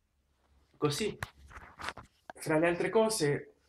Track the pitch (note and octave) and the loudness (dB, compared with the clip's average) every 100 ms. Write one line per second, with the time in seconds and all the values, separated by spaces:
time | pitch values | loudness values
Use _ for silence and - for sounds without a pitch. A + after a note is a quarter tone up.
0 | _ _ _ _ _ _ _ _ D3 C#3+ | _ _ _ _ _ _ _ _ -2 0
1 | G#3+ - - - - - - - - - | -4 -4 -12 -14 -20 -20 -20 -12 -12 -12
2 | - _ - - - D#3 E3+ F3 F3 A3 | -20 _ -20 -12 0 2 2 2 2 2
3 | A3 - D3 C#3 - _ | 2 2 0 0 -4 _